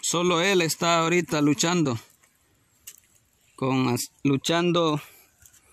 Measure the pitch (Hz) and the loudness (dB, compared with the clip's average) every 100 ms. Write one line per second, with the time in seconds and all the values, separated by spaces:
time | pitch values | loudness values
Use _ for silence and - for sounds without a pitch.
0 | - 165 180 165 190 185 165 - 170 170 | -4 0 0 2 2 2 0 -2 0 2
1 | 165 175 160 156 147 139 170 180 139 113 | 2 0 0 0 0 2 0 0 0 -2
2 | - _ _ _ _ _ _ _ - - | -8 _ _ _ _ _ _ _ -20 -20
3 | _ _ _ _ _ - 131 131 127 120 | _ _ _ _ _ -6 -2 0 0 -2
4 | - _ 143 135 - 170 175 170 165 147 | -6 _ -2 -2 0 0 0 0 0 -2
5 | - - _ _ - - _ | -8 -20 _ _ -20 -20 _